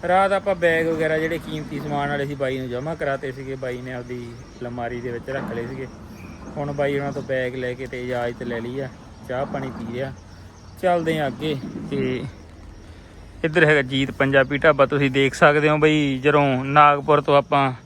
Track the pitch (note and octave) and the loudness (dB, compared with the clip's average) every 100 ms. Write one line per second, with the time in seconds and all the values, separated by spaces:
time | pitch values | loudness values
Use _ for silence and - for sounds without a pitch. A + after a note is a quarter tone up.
0 | F3 F#3 G3 G3 G3 F#3+ E3+ E3 E3 D#3+ | 4 4 4 2 0 2 2 4 2 0
1 | D#3+ D#3 D#3+ E3 - D#3 D3+ D3 D3 C#3+ | 0 0 0 -4 -6 -8 -8 -8 -4 -2
2 | C#3+ C#3+ C#3 C#3 C3+ C3 C3 A#2+ D3 E3 | -2 -2 -4 -2 -2 -2 -4 -6 -6 -4
3 | D3 C#3 C3+ C3 C3 C3 B2+ B2 B2+ B2+ | -4 -2 -6 -8 -10 -8 -6 -8 -8 -10
4 | A#2+ B2 A#2+ A#2 - - A#2+ A#2+ A#2+ B2 | -8 -10 -10 -14 -18 -12 -10 -6 -6 -6
5 | B2 A#2+ A#2 C3+ - A#2 A#2+ C3 C3 - | -6 -8 -6 -8 -6 -8 -8 -10 -12 -14
6 | - - - - - - C#3+ C#3+ C#3+ C#3+ | -18 -18 -18 -16 -14 -8 -8 -2 -2 0
7 | C#3 C#3 C3 C3 B2+ C3 B2 B2 B2+ B2 | -4 -6 -4 -2 -2 -4 -6 -6 -8 -8
8 | B2 B2 A#2+ A#2+ A#2+ A#2 A#2 C3 C3 - | -4 -2 -4 -4 -6 -6 -6 -6 -8 -10
9 | - - - B2+ C#3 C#3+ C3+ A2 A2+ A#2+ | -20 -20 -8 -6 -4 -4 -6 -8 -10 -6
10 | C3+ C3 - - - - - - F#3 F3 | -8 -10 -18 -20 -20 -20 -20 -2 2 2
11 | D#3+ D#3+ C#3 G#2+ D#3 C#3 - - - C#3 | 2 0 -2 -4 -4 -4 -6 -10 -6 -2
12 | B2+ B2+ C#3+ - - - - - - - | -2 -4 -8 -12 -20 -20 -20 -20 -20 -20
13 | - - - - E3 D#3 D3+ D3+ B2+ C3+ | -20 -20 -20 -4 0 4 6 6 4 0
14 | C3+ - C#3 C#3 C3 C#3+ D#3+ C#3+ C#3 D3 | -2 0 2 4 2 4 4 6 4 4
15 | C#3 C3 C3+ - D#3 D3 D3+ D3+ D#3 D#3 | 2 2 0 6 6 6 4 4 4 4
16 | C#3+ C3 C#3 D3 C#3+ B2+ C3+ D3 D3 C#3+ | 2 2 2 4 4 2 2 6 6 6
17 | C#3 D3 C#3+ C#3+ C3+ D3 C3+ B2+ | 4 2 6 4 4 2 2 -2